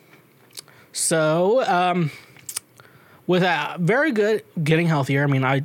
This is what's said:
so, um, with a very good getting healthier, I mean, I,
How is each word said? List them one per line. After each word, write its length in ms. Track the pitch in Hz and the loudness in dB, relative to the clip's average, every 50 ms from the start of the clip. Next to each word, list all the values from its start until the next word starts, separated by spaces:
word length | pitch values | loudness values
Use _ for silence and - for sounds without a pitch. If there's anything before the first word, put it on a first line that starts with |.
| _ _ - - _ _ _ _ - _ - - - - - - - _ | _ _ -20 -20 _ _ _ _ -20 _ -20 -20 -20 -20 -20 -20 -20 _
so, 760 | - - - - 165 160 156 156 156 170 180 196 233 262 240 | -10 -6 -2 0 0 0 2 2 2 2 2 2 2 0 0
um, 440 | - 185 175 180 180 175 180 165 143 - - - - - - - - - - - _ _ - - - - - - - - - _ | 0 0 0 0 0 0 0 -2 -4 -6 -10 -20 -20 -20 -20 -14 -12 -12 -12 -14 _ _ -20 -20 -20 -20 -20 -20 -20 -20 -10 _
with 160 | - 180 180 | -2 0 2
a 340 | 185 180 165 147 147 - - 175 | 2 2 0 -2 -4 -6 -6 -4
very 340 | 175 160 220 277 302 320 | -2 0 2 2 0 0
good 320 | 233 208 202 214 220 196 - - - 180 | 0 0 0 0 0 -2 -4 -8 -8 -4
getting 260 | 151 147 160 160 170 165 | -2 0 0 2 2 2
healthier, 360 | 160 143 131 139 139 139 147 | 0 0 0 0 0 0 0
I 20 | |
mean, 200 | 143 139 131 131 | 2 0 2 2
I, 160 | 127 139 135 | 0 0 0